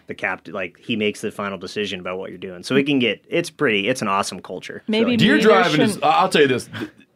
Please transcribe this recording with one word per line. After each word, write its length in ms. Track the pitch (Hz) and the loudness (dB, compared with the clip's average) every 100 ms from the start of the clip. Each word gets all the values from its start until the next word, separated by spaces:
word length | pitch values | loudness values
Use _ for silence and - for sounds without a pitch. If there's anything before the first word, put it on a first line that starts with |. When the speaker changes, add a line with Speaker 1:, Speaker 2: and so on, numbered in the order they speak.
| - | -14
Speaker 1:
The 80 | |
captain, 380 | 123 101 92 - | -6 -6 -6 -8
like, 240 | 98 90 - | -8 -8 -10
he 180 | - 107 | -6 -2
makes 240 | 104 - | -2 -2
the 100 | 104 | -8
final 280 | - 101 95 | -8 -8 -8
decision 420 | 92 107 101 92 | -8 -6 -6 -6
about 180 | 92 92 | -8 -10
what 120 | 92 | -10
you're 80 | 90 | -12
doing. 240 | 95 87 | -14 -12
So 120 | - 135 | 0 0
it 80 | 139 | 2
can 120 | 139 | 0
get, 260 | 117 98 _ | 0 -2 _
it's 220 | 156 - | -4 -4
pretty, 380 | - 139 101 101 | -2 0 0 0
it's 120 | 127 | -2
an 60 | 107 | 0
awesome 320 | 98 98 92 | 0 -2 -8
culture. 420 | - 90 - - - | -12 -12 -12 -12 -4
So 40 | |
Speaker 2:
Maybe 260 | 214 226 233 | 0 2 4
Speaker 3:
Deer 180 | 220 | 4
Speaker 2:
Meat 60 | 302 | 6
Eater 80 | 214 | 6
Speaker 3:
driving 320 | 190 175 151 | 6 4 2
is, 80 | 214 | 2
Speaker 2:
shouldn't 100 | 160 | 2
Speaker 3:
I, 140 | 147 160 | 2 4
I'll 80 | 185 | 4
tell 140 | - | 4
you 60 | 139 | 4
this, 180 | 120 - | 2 -4
d-, 220 | 110 113 - _ | -10 -12 -14 _